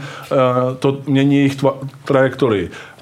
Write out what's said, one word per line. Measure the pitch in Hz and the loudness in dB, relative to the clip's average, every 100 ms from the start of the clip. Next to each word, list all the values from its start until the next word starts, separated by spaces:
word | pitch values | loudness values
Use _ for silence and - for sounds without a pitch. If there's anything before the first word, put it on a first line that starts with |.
| - - - | -6 -14 -4
eh, | 143 127 127 127 131 | 0 2 2 -2 0
to | 139 139 139 | -2 -2 0
mění | 135 139 143 | 2 4 4
jejich | 139 139 | 2 2
tva-, | 135 135 139 - - | -2 -2 -10 -12 0
trajektorii. | 135 131 127 131 101 85 - - - | 2 2 2 0 0 -4 -10 -20 -14